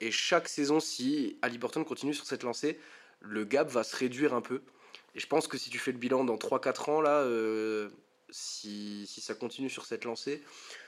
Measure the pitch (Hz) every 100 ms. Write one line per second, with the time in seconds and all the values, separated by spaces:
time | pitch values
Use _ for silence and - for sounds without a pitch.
0 | 113 107 - 175 170 - 143 156 151 -
1 | 127 147 123 - 123 120 120 160 156 127
2 | 139 143 - 127 123 117 147 156 - -
3 | - _ 104 107 104 131 147 127 110 -
4 | 127 123 147 123 - 127 - _ - -
5 | - - - 147 151 135 - 120 - 123
6 | 120 131 127 110 104 131 135 123 - 156
7 | 151 147 131 117 110 110 110 107 104 -
8 | _ _ - - - - 107 104 104 104
9 | 101 - - 107 120 - 135 - - 110
10 | 120 113 - 147 - - - -